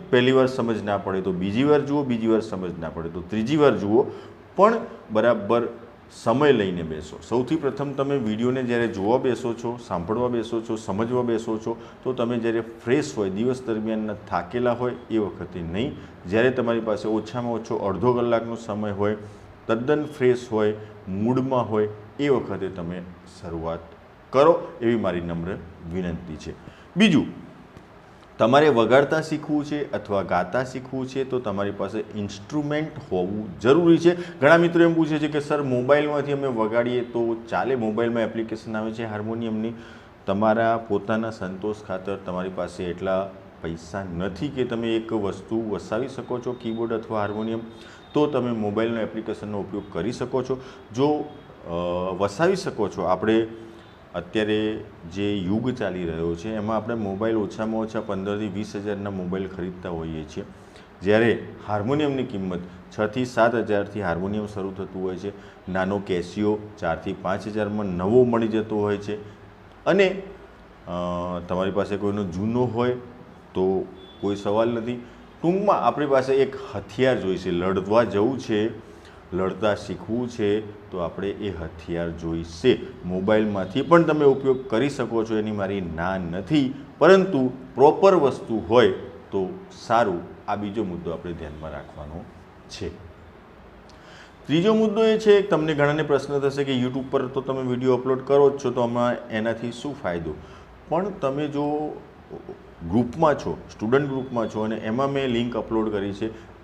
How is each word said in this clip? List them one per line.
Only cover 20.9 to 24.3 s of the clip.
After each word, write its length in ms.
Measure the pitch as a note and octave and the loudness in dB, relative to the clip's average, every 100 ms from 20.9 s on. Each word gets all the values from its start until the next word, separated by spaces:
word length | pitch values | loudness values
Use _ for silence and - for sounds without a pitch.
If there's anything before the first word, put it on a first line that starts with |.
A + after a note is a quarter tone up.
| - - | -16 -8
મૂડમાં 640 | F#2+ A2 B2+ C3 B2+ A2 | -2 0 2 2 0 0
હોય, 180 | G#2+ G#2 - - - | 0 0 -2 -16 -4
એ 80 | C#3+ | 2
વખતે 400 | B2 - F#2+ F#2+ | 2 0 -6 -6
તમે 340 | F2+ E2+ F2+ F2+ - - - | -6 -8 -8 -12 -18 -20 -16
શરૂઆત 380 | F#2 E2 D#2+ E2+ - - - - - | -10 -8 -6 -6 -10 -20 -20 -20 -2